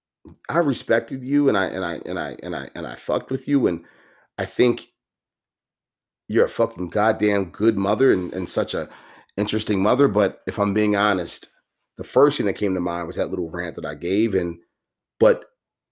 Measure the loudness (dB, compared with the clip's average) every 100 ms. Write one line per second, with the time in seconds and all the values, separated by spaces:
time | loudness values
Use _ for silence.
0 | _ _ -20 -18 -4 0 0 -2 0 0
1 | 0 -8 -2 2 4 2 0 -2 -6 -6
2 | -8 -6 -6 -8 -8 -8 -10 -10 -10 -10
3 | -4 -4 -4 -8 -2 2 2 0 -8 _
4 | _ _ _ -8 -4 2 2 2 -6 _
5 | _ _ _ _ _ _ _ _ _ _
6 | _ _ -2 2 2 2 -2 -2 -4 0
7 | 0 2 2 2 -2 0 2 2 0 2
8 | 4 2 0 -6 -4 -4 -2 -4 -8 -12
9 | -20 -20 _ -6 -2 -2 0 2 4 4
10 | 4 4 2 0 -8 -2 0 2 2 2
11 | 2 0 -2 -10 -16 _ _ _ _ -16
12 | -2 4 4 4 -2 0 -2 0 -2 -4
13 | -6 -4 -4 -4 -6 -6 -8 -8 -10 -6
14 | -2 0 0 0 -2 -6 _ _ _ _
15 | _ 4 4 4 -2 _ _ _ _